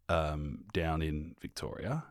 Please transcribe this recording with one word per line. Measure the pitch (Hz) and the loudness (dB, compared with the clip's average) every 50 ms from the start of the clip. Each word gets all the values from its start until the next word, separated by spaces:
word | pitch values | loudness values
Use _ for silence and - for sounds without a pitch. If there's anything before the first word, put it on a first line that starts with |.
| _ - | _ 2
um, | 85 82 78 76 76 76 73 73 65 - - - - | 4 4 4 4 2 0 -2 -2 -4 -6 -8 -4 0
down | 90 82 80 80 80 80 | 0 2 2 2 2 2
in | 78 76 76 76 82 - - | 2 0 0 -2 -6 -8 -10
Victoria." | - - - - - 62 - - 69 101 147 160 - - | -12 -10 -8 -6 -6 -6 -4 -4 -2 -2 -2 -2 -2 -6